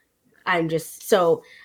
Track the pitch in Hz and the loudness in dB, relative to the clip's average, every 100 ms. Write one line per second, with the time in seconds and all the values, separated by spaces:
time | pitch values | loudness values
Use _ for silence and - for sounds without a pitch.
0 | _ _ _ _ 190 175 165 160 - - | _ _ _ _ -4 -4 -2 -4 -6 -14
1 | - 196 170 156 - - | 0 2 4 0 -4 -20